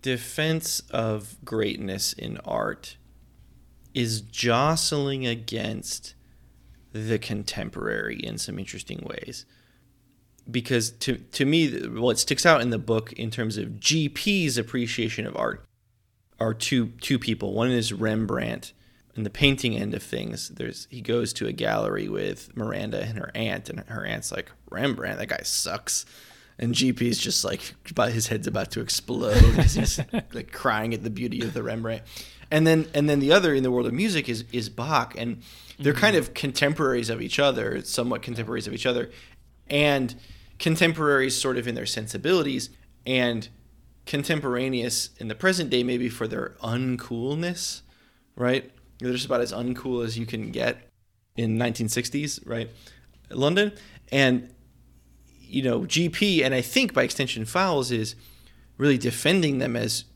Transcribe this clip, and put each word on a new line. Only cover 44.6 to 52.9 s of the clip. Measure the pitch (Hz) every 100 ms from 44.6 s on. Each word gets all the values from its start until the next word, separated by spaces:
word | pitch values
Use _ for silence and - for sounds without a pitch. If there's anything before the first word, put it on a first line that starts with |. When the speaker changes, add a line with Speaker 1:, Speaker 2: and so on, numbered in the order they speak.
| 131 127 117 117 - -
Speaker 1:
in | 110
the |
present | 107 185 180 156
day | 123
maybe | 123 127 123
for | 113 113
their | 110 - -
uncoolness, | 113 117 131 123 - 117 123 147 170 175 - - - _ _ _ _ -
right? | 123 131 - - - -
They're | 123
just | 123 127
about | 123
as | 120
uncool | 95 120 123 131 123
as | 117 113
you | 117
can | 117 107
get | - 117 - - _ _ _ _ -
in | 117 110
nineteen | 120 113 113
sixties, | 117 120 143 147 -
right? | - 117 113 - -